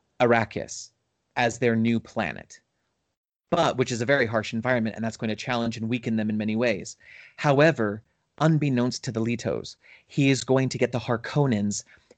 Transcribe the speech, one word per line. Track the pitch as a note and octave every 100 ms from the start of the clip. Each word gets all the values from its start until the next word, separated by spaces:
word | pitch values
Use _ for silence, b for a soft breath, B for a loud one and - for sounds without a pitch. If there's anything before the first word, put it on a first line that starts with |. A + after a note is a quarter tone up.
| _ -
Arrakis | B2 A#2 G#2+ - - - - _ _ _ _ -
as | A#2+ A2
their | A#2+
new | A2+ A2+ A#2
planet, | - - F2+ G#1 - - _ _ _ _ _ _ _ _ _
but | F3 D3+ A2+
which | A#2+
is | A#2+
a | A#2
very | C#3+ A#2
harsh | A2 G#2
environment, | A#2 A#2+ B2 A2
and | G#2+
that's | A2+ -
going | A2+
to | G#2+
challenge | - A#2+ A#2 A2+
and | A2
weaken | B2 B2 A2
them | G#2+
in | G#2+
many | G#2+
ways. | A2 A#2+ F#2+ A2+ - B B B B
However, | D3+ C#3 D#3 D3 G#2+ G#2 - _ _ -
unbeknownst | D#3 D#3+ D3+ B2+ B2 -
to | -
the | A2
Letos, | A2+ A#2 A#2+ B1 - - b b b
he | - C#3
is | B2+
going | - C3 C3
to | A#2+
get | B2
the | A#2+
Harkonnens, | - A#2 - D3 C#3+ G#2+ G#2 G#2 b b b